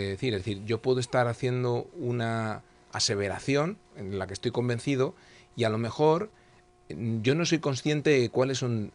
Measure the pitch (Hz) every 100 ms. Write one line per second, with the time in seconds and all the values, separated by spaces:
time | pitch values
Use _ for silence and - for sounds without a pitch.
0 | 98 95 127 104 101 98 107 113 131 127
1 | 123 131 120 117 127 123 123 120 - 175
2 | 120 120 113 113 110 104 - - _ 104
3 | - 101 98 90 - 139 160 214 _ -
4 | 95 98 92 95 123 120 123 117 139 135
5 | 135 - - - - - 110 110 117 -
6 | 151 165 214 - - - _ _ - 76
7 | 113 113 110 156 170 160 147 131 151 151
8 | 156 139 117 123 131 127 127 113 101